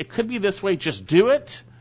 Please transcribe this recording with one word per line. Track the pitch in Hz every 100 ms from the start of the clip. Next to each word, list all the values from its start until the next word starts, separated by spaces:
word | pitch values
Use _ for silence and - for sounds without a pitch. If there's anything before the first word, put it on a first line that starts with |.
it | -
could | - 226
be | 240
this | 202 196
way: | 196 175
just | 160 101 92
do | 160 233
it, | 294 - - - -